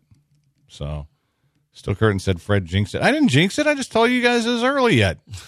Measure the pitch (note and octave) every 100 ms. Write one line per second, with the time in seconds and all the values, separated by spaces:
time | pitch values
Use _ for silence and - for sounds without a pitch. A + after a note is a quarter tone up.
0 | _ _ _ _ _ _ _ - D2 D2+
1 | D2+ _ _ _ _ _ _ - - G2+
2 | A2 F#2+ G2 F2 - G2+ E2 F#2+ A2 -
3 | F#3 D4+ C4 C3+ G3 - D4+ C#4+ - A3+
4 | A#3 B3 A#3+ A#3+ A3+ A#3+ B3 C#4 A#3+ C3+
5 | F#2+ D2+ - G2